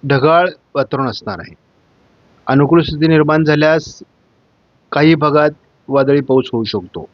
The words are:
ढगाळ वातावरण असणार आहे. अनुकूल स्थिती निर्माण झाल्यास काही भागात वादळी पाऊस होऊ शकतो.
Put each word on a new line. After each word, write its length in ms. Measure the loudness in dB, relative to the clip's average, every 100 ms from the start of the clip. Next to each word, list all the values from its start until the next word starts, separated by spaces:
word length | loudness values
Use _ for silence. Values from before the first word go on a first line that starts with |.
| 0
ढगाळ 420 | 0 2 2 0 -4 _
वातावरण 340 | -6 -4 -4 -6
असणार 280 | -6 -10 -12
आहे. 160 | -14 -20 _ _ _ _ _ _ _ _ -2
अनुकूल 360 | 2 4 2
स्थिती 240 | 0 -2 0
निर्माण 380 | 2 2 0
झाल्यास 580 | 2 2 2 0 -4 -18 -20 _ _ _ _ _ _ _ _
काही 220 | 0 2
भागात 360 | 2 2 2 0 -2 _ _ -4
वादळी 320 | -2 0 0
पाऊस 240 | 2 -2 0
होऊ 120 | -6
शकतो. 440 | -6 -8 -8 -16 -16